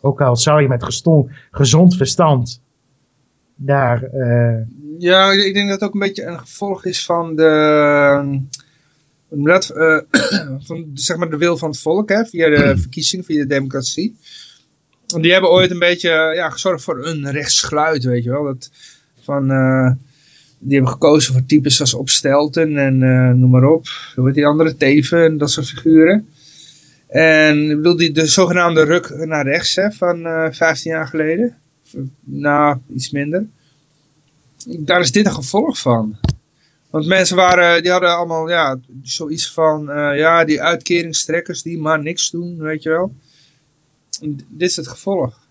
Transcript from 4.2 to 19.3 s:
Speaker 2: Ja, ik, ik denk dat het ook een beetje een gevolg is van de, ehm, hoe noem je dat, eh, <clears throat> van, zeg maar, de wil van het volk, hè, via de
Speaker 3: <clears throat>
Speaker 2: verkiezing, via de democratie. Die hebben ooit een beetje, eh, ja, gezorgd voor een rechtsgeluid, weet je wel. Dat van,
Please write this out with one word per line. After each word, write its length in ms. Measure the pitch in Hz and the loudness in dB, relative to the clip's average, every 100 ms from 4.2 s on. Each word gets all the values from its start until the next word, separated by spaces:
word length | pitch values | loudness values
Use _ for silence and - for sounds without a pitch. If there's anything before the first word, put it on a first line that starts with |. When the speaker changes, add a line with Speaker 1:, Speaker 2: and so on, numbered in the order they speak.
| 123 120 120 113 113 139 147 160 | 0 2 2 0 -6 -14 -18 -6
Speaker 2:
Ja, 340 | 175 185 196 | 2 4 4
ik, 120 | 196 | 2
ik 100 | 196 | 0
denk 160 | 196 202 | -2 -2
dat 100 | 196 | -2
het 80 | 208 | -4
ook 60 | |
een 60 | 202 | -2
beetje 240 | 196 196 170 | -4 -6 -12
een 140 | 165 | -14
gevolg 460 | - - 202 190 185 | -16 -10 -8 -6 -6
is 200 | 180 - | -8 -4
van 300 | 170 165 156 | -4 -2 2
de, 80 | |
ehm, 840 | 160 151 151 151 147 147 143 143 143 139 135 - _ _ _ _ _ _ _ | 4 4 4 4 4 4 4 2 0 -6 -6 -14 _ _ _ _ _ _ _
hoe 100 | 147 | -4
noem 100 | 147 | 2
je 60 | |
dat, 160 | 185 - | 2 0
eh, 280 | - 160 156 - - 285 196 151 135 | -2 2 0 0 -2 0 -4 -6 -12
<clears throat> 80 | - | -12
van, 180 | 165 156 | -12 -12
zeg 240 | 135 - 165 | -8 -6 -4
maar, 120 | 170 | -4
de 80 | 151 | -2
wil 200 | 170 165 | -2 -2
van 120 | 156 | -4
het 100 | 135 | -6
volk, 300 | - 180 214 | -2 -2 0
hè, 160 | 202 226 | -2 -2
via 240 | 170 160 | 0 2
de 280 | 147 143 135 | 4 4 2
Speaker 3:
<clears throat> 80 | - | -2
Speaker 2:
verkiezing, 400 | - 156 185 180 | -4 -6 -6 -4
via 120 | 156 | -4
de 60 | 139 | 0
democratie. 680 | 139 135 139 127 - 202 - - - - _ _ _ _ _ _ 170 | -2 -2 -6 -6 -6 -6 -8 -20 -20 -20 _ _ _ _ _ _ -2
Die 100 | 160 | 2
hebben 180 | 185 185 | 4 4
ooit 200 | 180 185 | 4 4
een 80 | 175 | 2
beetje, 300 | 175 175 175 | 0 0 0
eh, 260 | 160 160 165 | 0 0 -2
ja, 140 | 165 | -4
gezorgd 340 | 131 190 170 | -4 -4 -4
voor 220 | - 160 147 | -6 -8 -6
een 260 | 160 139 | -8 -6
rechtsgeluid, 720 | 143 139 - - 151 156 156 | -6 -2 -2 -2 -2 0 0
weet 200 | 127 123 | -2 -2
je 60 | 120 | -2
wel. 140 | 135 | -4
Dat 280 | 147 127 - _ - _ _ _ | -4 -8 -14 _ -20 _ _ _
van, 300 | - | -8